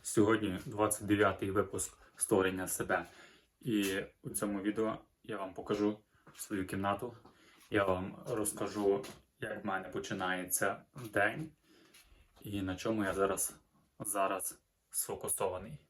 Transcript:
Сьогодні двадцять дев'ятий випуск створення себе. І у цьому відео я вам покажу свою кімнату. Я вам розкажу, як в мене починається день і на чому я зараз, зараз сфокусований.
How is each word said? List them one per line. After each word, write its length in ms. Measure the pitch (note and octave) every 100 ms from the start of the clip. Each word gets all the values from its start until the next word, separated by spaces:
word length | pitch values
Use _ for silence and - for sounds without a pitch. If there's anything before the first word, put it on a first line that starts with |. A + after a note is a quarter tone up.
Сьогодні 560 | - - G#2 A2 G#2 F#2+ -
двадцять 400 | G#2 G#2+ - G2+
дев'ятий 440 | G2+ G2+ F#2 G2
випуск 480 | G2 F#2+ G2 - - - -
створення 520 | - G2+ F#2+ F#2 F#2
себе. 420 | - F2+ F2+ E2 - - - _ _
І 400 | C3+ G#2+ G2 F#2+ - _
у 80 | B2+
цьому 300 | A2+ G#2 G2+
відео 380 | G2+ G#2 A2 - - _
я 120 | - G#2
вам 180 | F#2+
покажу 440 | F2 - G#2 G#2 G#2+ _ _ - -
свою 300 | - G2+ F#2
кімнату. 500 | F#2+ G2 G2+ B2 - - _ - - -
Я 140 | G#2+
вам 380 | G2 F#2 F#2 - -
розкажу, 800 | A2 G#2 F2+ G2+ G2+ G2 G2 - - _ _
як 240 | A2 G2+
в 20 | G2+
мене 220 | F#2+ F#2+
починається 920 | G2+ G2 G2 F#2 F#2 F2 - G2 G2+ - - A#2
день 400 | G#2 G#2 D3+ D#3 _ _ - - - _ - - _
і 220 | G#2 G2+
на 140 | F#2+ F2+
чому 280 | A2+ A2
я 100 | G2
зараз, 420 | F#2 G2 F#2+ - - _ _ _ _
зараз 640 | - G2+ F#2+ F#2+ - - _ _ _
сфокусований. 880 | - - G2 G#2 - G2 F2+ G#2 D3+